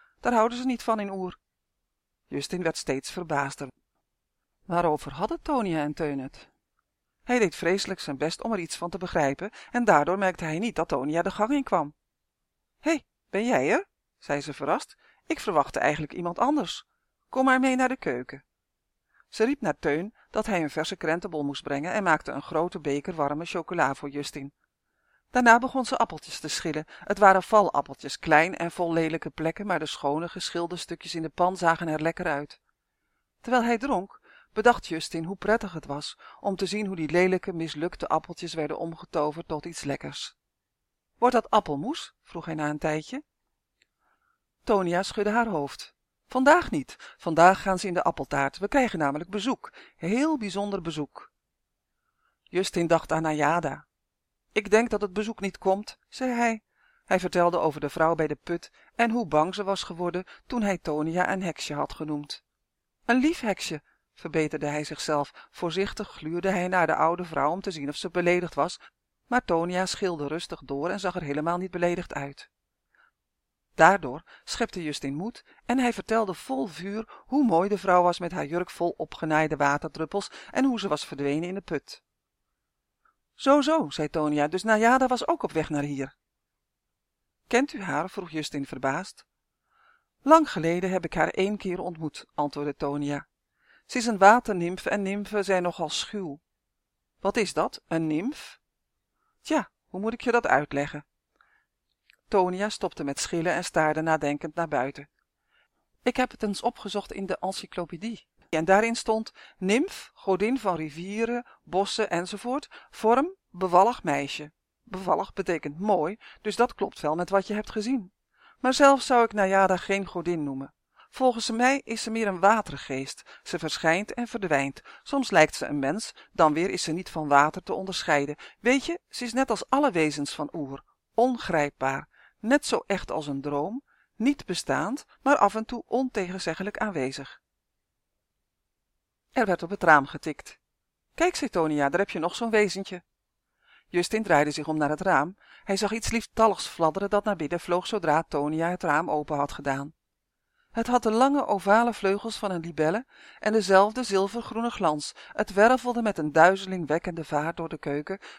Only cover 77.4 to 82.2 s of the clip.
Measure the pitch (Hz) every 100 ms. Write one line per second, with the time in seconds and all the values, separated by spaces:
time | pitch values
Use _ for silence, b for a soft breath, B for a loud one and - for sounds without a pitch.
77.4 | 247 165 196 202 190 180 175 175 170 185
78.4 | 143 170 180 - 175 - 156 - 160 156
79.4 | 156 147 143 143 156 - 160 202 - B
80.4 | B - 269 226 190 151 - 139 143 151
81.4 | 175 196 - 151 - - _ _